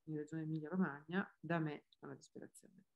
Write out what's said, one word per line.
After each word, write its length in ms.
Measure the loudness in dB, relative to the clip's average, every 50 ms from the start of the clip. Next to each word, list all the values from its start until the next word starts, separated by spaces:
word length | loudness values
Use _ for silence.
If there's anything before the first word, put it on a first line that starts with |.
| -4
in 120 | -4 -2
Regione 280 | -2 -2 -2 -2 -2 -2
Emilia 240 | 0 0 -2 -2 0
Romagna, 600 | 4 4 4 4 2 -2 -6 -2 0 0 0 0 -4 _
da 180 | -2 2 2 4
me 280 | 2 2 0 -4 -8 _ _ _
è 60 | -12
una 100 | -10 -10
disperazione. 680 | -12 -12 -14 -14 -14 -14 -14 -14 -18 -20 -20 -20 -20 -20 _ _